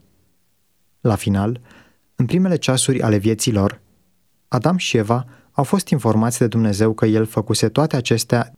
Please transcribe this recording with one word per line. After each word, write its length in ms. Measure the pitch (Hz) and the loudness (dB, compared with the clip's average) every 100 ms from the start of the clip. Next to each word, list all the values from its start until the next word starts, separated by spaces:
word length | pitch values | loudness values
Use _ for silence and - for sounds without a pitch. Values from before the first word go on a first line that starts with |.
| _ _ _ _ _ _ _ _ _ _ | _ _ _ _ _ _ _ _ _ _
La 140 | 120 101 | -2 -2
final, 460 | 104 98 107 123 - - _ _ _ - | 0 0 -2 -6 -12 -20 _ _ _ -4
în 100 | 120 | -2
primele 300 | 175 190 165 | 0 0 0
ceasuri 460 | - 131 - 127 | 0 0 0 0
ale 160 | 113 104 | 2 2
vieții 340 | 110 110 127 | 2 0 0
lor, 300 | 104 101 - _ _ _ _ _ _ - | 0 0 -2 _ _ _ _ _ _ -6
Adam 300 | 127 147 180 | -2 0 0
și 200 | - 117 | 0 0
Eva 280 | 104 123 - - _ | 0 -2 -4 -18 _
au 120 | - | -4
fost 240 | 135 196 - | 0 -2 0
informați 500 | 151 113 110 117 - | -2 2 2 0 0
de 100 | 117 | 0
Dumnezeu 460 | 113 110 98 110 | 2 0 2 0
că 120 | 110 110 | 2 2
El 200 | 110 110 | 2 0
făcuse 440 | - - 107 110 | -2 -2 0 0
toate 260 | - 156 135 | 0 0 -2
acestea 580 | - 117 - 120 - | -2 -2 0 -2 -4